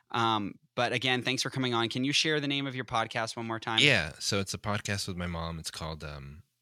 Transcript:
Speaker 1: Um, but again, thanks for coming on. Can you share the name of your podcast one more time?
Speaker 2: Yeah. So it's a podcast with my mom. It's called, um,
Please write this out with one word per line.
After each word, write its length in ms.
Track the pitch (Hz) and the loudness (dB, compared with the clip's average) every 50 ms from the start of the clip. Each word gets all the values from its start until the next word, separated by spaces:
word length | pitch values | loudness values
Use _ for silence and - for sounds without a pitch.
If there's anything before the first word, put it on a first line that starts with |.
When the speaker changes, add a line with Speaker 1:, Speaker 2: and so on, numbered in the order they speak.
| _ _ - 120 | _ _ 0 2
Speaker 1:
Um, 320 | 117 113 110 107 101 98 - - _ _ _ | 4 4 4 2 0 -2 -6 -10 _ _ _
but 180 | - 123 110 123 | 0 0 0 0
again, 300 | 120 113 131 127 127 110 | 0 2 2 2 2 2
thanks 200 | 123 131 127 - | 0 0 0 -2
for 60 | 135 | -2
coming 240 | - 135 131 123 120 | -2 -2 0 2 2
on. 160 | 117 117 113 | 2 2 0
Can 140 | - 127 127 | 0 0 0
you 80 | 139 139 | 2 2
share 260 | - - 160 156 151 | 2 2 2 2 0
the 80 | 143 139 | 0 0
name 180 | 139 139 139 139 | -2 -2 -2 -4
of 80 | 127 | -4
your 100 | 131 120 | -6 -6
podcast 500 | - 123 113 113 110 - 120 113 110 - | -2 0 0 0 0 0 -2 -2 -2 -4
one 100 | 120 113 113 | -6 -6 -4
more 120 | 113 113 | -4 -4
time? 200 | - 127 113 113 | -4 0 4 6
Speaker 2:
Yeah. 300 | 131 147 131 98 78 80 - - | 8 8 8 6 4 2 -4 -4
So 200 | - - 110 101 | -2 0 0 0
it's 140 | 98 - - | 0 -2 -4
a 40 | 101 | -6
podcast 500 | - 107 104 104 - - 101 101 - - | -4 -2 -2 -2 -2 -2 -2 -2 -2 -4
with 100 | 92 87 | -4 -4
my 100 | 87 87 | -4 -4
mom. 320 | 87 82 82 82 82 82 | -4 -4 -4 -6 -6 -6
It's 120 | 78 - | -8 -8
called, 320 | - - 82 80 80 73 78 | -8 -6 -6 -8 -6 -8 -8
um, 400 | 73 73 71 69 69 73 82 - _ _ _ | -10 -10 -10 -12 -14 -16 -18 -20 _ _ _